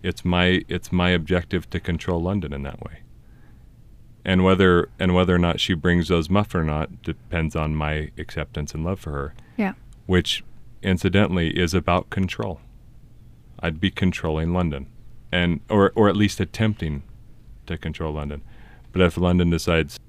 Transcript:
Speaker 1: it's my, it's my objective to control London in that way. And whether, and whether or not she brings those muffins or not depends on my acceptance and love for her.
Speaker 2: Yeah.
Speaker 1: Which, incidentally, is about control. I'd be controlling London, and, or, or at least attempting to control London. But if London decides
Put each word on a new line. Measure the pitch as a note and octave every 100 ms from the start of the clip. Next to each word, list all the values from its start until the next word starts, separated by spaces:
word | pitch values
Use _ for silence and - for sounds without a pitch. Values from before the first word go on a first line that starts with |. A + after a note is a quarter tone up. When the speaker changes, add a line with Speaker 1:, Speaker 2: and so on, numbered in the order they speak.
Speaker 1:
it's | F#2 - F2+
my, | F2+ F2+ F#2 -
it's | F2+ -
my | F2+ F2+
objective | F2+ D#2 F2+ F2 F#2 -
to | F2
control | - E2+ - E2+
London | F2 G2+ D2+
in | C#2
that | C#2 -
way. | - - - - - - - - - - - - - - -
And | F#2
whether, | F#2 F#2+ F#2+ F2 - -
and | F#2
whether | F2+ F2+ F2
or |
not | F2 -
she | -
brings | F2 F2 F2 D#2+
those | E2+ D#2+
muffins | G2 G#2 F2+
or | D#2
not | D2+ D#2 -
depends | - D#2 - E2+ D#2+ D#2+
on | D#2 D#2
my | D2+ D#2 D2+ -
acceptance | D2+ - D2 - D2+
and | D#2
love | E2 F#2+
for | -
her. | C#2+ C#2 - - -
Speaker 2:
Yeah. | G3+ - - - -
Speaker 1:
Which, | F2+ - - - - - -
incidentally, | G2 F2+ F#2+ G2 G#2 F2+ E2 -
is | F2
about | F2+ D#2+ F2+ -
control. | - F#2+ - G#2 F2 - - - - - - - - - -
I'd | E2+ D#2+
be | F#2+
controlling | - F#2+ - E2+ D#2 E2
London, | F2+ F2 C#2 C#2 - - - -
and, | F2+ F2 D#2+ -
or, | G#2+ G2 -
or | G#2
at | F#2+
least | G#2 -
attempting | F#2+ - A2 G#2+ E2 C#2+ - - - - - - -
to | E2+
control | E2 D2+ D#2+
London. | D2+ D2 C#2+ - - - - -
But | F#2
if | F2+ E2+
London | F2 F2+ F2
decides | E2+ - E2 D2+ -